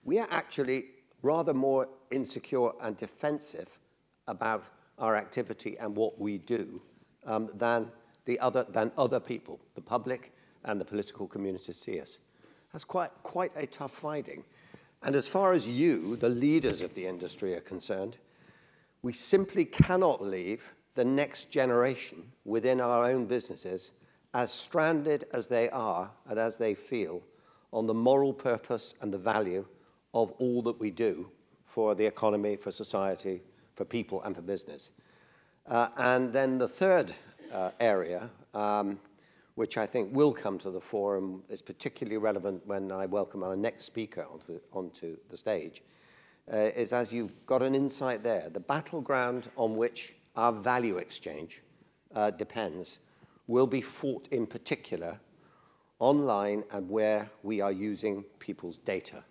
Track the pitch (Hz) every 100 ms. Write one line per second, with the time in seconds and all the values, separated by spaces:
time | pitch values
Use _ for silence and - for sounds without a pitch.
0 | - 196 208 160 - - 131 131 127 -
1 | _ _ 139 160 160 135 135 135 131 -
2 | _ 135 127 120 - 131 120 - 117 104
3 | 107 - 151 147 - - 185 - _ _
4 | _ _ - 101 110 110 - _ _ -
5 | 110 107 104 - 107 113 110 - 110 104
6 | 110 - 104 101 - 117 92 - - _
7 | _ _ 139 110 110 104 117 117 113 -
8 | _ _ - 120 127 127 120 113 107 -
9 | 127 127 - 120 - - _ - - 117
10 | 123 127 - _ _ _ 131 104 90 104
11 | 98 - 98 104 98 92 - 85 - 92
12 | 69 - _ _ - _ _ 156 - 185
13 | 170 - - 170 180 156 143 - 139 -
14 | 151 151 - 73 - _ - - _ _
15 | - 139 - 185 190 180 110 120 165 113
16 | 82 117 120 120 143 160 135 95 90 -
17 | 92 90 87 - 98 87 - 92 - 95
18 | 98 - _ _ - - _ _ _ _
19 | 123 120 - 196 196 - 165 - 165 185
20 | 180 135 101 95 90 113 - - _ -
21 | 123 135 143 - - 147 127 120 123 123
22 | - - 110 - 101 113 120 127 123 120
23 | 120 131 110 123 - 80 92 92 - _
24 | _ _ _ 123 120 - - 170 156 160
25 | 147 147 - 127 110 120 117 131 113 87
26 | 98 - - 110 113 110 113 101 - 123
27 | 87 87 - _ _ _ _ 113 113 113
28 | 120 139 139 135 131 113 - 117 - -
29 | 107 98 101 107 98 92 95 - _ _
30 | _ 113 107 - 123 123 117 117 107 90
31 | 113 76 71 - _ _ _ - 107 101
32 | 107 - 110 104 104 101 - - 107 101
33 | 98 92 98 90 - _ _ - 98 120
34 | - 95 104 87 87 98 - 73 - _
35 | _ - _ _ _ _ - 120 120 -
36 | 123 127 127 123 135 131 120 - 190 180
37 | 113 - - - - 104 92 - 117 98
38 | 85 90 113 - - 104 104 104 101 101
39 | - _ _ _ _ - 113 - 104 127
40 | 98 135 147 - 104 95 95 92 - 107
41 | 101 98 95 92 - 104 - - 135 -
42 | 117 110 107 101 95 92 104 98 98 95
43 | 95 101 95 104 92 95 113 - - -
44 | 107 - 82 78 - 82 - 98 87 -
45 | 85 80 - 90 - 98 78 - _ _
46 | - - - _ - 110 107 120 113 123
47 | 117 117 104 - - 131 135 135 139 135
48 | 131 113 113 104 80 82 87 147 151 165
49 | 131 135 123 123 113 - 113 110 117 -
50 | - - _ - 120 110 107 123 117 90
51 | 87 - - 76 80 - _ _ _ _
52 | _ 110 107 90 104 113 101 80 87 -
53 | _ _ - _ - 120 131 131 - -
54 | 143 123 - 131 113 - - 151 - 82
55 | 85 95 _ _ _ _ _ _ _ _
56 | 120 147 139 101 101 104 - 104 90 107
57 | 107 107 107 - 98 107 98 92 104 101
58 | 110 101 101 _ - 95 87 82 - 95
59 | - - -